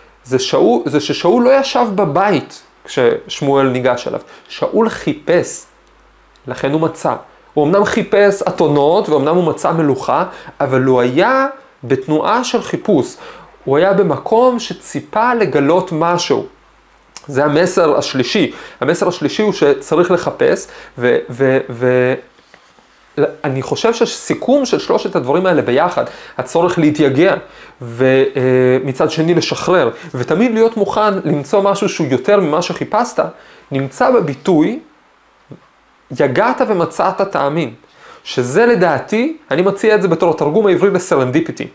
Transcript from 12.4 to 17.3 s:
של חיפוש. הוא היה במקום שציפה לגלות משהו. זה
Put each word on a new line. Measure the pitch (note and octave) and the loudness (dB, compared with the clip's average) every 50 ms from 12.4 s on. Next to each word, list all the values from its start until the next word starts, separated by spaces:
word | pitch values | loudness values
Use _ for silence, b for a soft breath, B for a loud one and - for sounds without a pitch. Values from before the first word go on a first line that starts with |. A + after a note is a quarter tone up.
| B3+ | -2
של | - - A3 | -2 -4 -4
חיפוש. | - - - E3+ - - G3 C#3 A#2 - - B B B B B B B B - - | -4 -4 -8 -6 -2 0 2 2 0 -2 -6 B B B B B B B B -10 -4
הוא | C3 C#3 | 0 2
היה | D3 F3+ G3 F#3+ | 2 2 2 2
במקום | F#3 G3 E3+ C#3 - - - A3 A3+ B3+ B3+ A#3+ A3+ | 2 2 0 0 -4 -2 0 2 2 2 2 0 -2
שציפה | - - F3+ - - - - - - - - G#3+ A3+ B3 A#3+ | -6 -10 -12 -12 -12 -10 -10 -10 -10 -6 -2 -2 0 0 0
לגלות | A#3 G#3 D3 B2 D3 C#3 C#3 E3+ F#3 F3+ - | 0 0 0 0 0 2 2 2 0 0 -2
משהו. | E3 D#3 E3 E3+ F3 E3+ - - C#3 A#2 - - - _ _ _ _ _ _ _ _ _ _ _ - - - | -4 -2 0 0 0 -2 0 -2 -2 -2 -4 -8 -16 _ _ _ _ _ _ _ _ _ _ _ -20 -20 -12
זה | - | -6